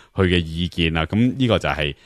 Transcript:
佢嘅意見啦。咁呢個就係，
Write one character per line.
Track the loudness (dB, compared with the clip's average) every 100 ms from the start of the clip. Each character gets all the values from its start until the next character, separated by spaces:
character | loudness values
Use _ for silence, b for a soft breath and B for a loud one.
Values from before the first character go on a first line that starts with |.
| b
佢 | 0 2
嘅 | 2
意 | 0 -4 -4
見 | -2 0
啦。 | 0 0
咁 | 0 0 0
呢 | 0
個 | 0
就 | 0
係， | -2 -4 -6